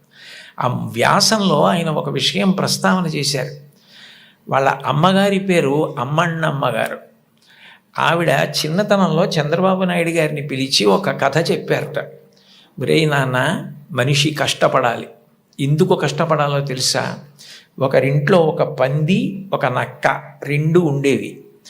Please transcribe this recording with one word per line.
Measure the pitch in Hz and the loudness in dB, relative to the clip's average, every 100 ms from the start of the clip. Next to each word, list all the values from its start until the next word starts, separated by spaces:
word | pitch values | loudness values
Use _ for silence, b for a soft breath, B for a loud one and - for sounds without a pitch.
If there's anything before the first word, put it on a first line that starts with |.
| _ B B B B B | _ B B B B B
ఆ | 127 120 113 | -4 -2 -4
వ్యాసంలో | 110 127 170 - 220 190 147 | 0 2 4 4 2 2 4
ఆయన | 180 180 165 | 2 2 -2
ఒక | 147 143 | -4 -4
విషయం | 139 127 185 196 | -2 -2 0 0
ప్రస్తావన | - 143 - 190 185 165 | 0 0 0 0 0 0
చేశారు. | 151 139 131 - - - _ B B B B B B - | -4 -4 -4 -6 -12 -20 _ B B B B B B -2
వాళ్ళ | 131 135 | 0 2
అమ్మగారి | - 123 147 180 190 202 196 | 0 -2 2 4 4 2 0
పేరు | 190 175 139 147 160 139 | 0 2 2 0 -2 -4
అమ్మణ్ణమ్మ | 127 151 170 165 156 139 127 | -4 -2 -2 -2 -4 -2 -2
గారు. | 113 120 - - _ _ _ B B B B _ - | -2 -4 -6 -16 _ _ _ B B B B _ -2
ఆవిడ | 135 170 165 | 0 2 2
చిన్నతనంలో | 139 165 - 156 170 214 202 175 156 - | 0 0 -2 -2 -2 2 2 2 2 0
చంద్రబాబు | 160 143 170 190 185 | 0 0 0 0 0
నాయుడు | 185 175 170 | 0 0 0
గారిని | 165 151 147 | 0 0 -2
పిలిచి | 143 131 135 - 202 | -6 -4 -2 0 2
ఒక | 185 139 | 2 0
కథ | 135 135 151 170 | 0 0 2 0
చెప్పారట. | 165 - 139 - 139 - - - b b b b - | -2 -2 -2 -2 -8 -10 -14 -20 b b b b -6
"ఒరేయ్ | 131 156 156 | 0 2 2
నాన్న, | 139 127 127 131 - - - - | 2 0 0 0 -2 -6 -14 -6
మనిషి | 123 131 143 151 | 0 2 2 0
కష్టపడాలి. | 143 127 - 151 139 123 113 - - _ _ _ - | 0 -2 2 2 2 0 -2 -8 -16 _ _ _ -4
ఎందుకు | 139 156 185 170 | 0 2 2 2
కష్టపడాలో | 151 147 160 151 147 143 139 | 0 0 0 0 0 -2 -4
తెలుసా? | 131 127 127 120 - - - B B B - | -4 -2 -2 -4 -8 -16 -20 B B B -4
ఒకరింట్లో | 131 135 131 147 143 185 | 0 2 2 2 4 4
ఒక | 156 - | 4 0
పంది, | - - 135 147 156 208 - - - | -2 0 0 0 0 0 -2 -6 -6
ఒక | 151 131 | -4 -2
నక్క | 127 120 - 147 131 - - | -2 -6 -2 -2 -2 -8 -12
రెండు | 139 147 160 170 | -4 -2 2 4
ఉండేవి. | 160 139 139 113 - - - - | 2 2 0 0 -2 -14 -20 -20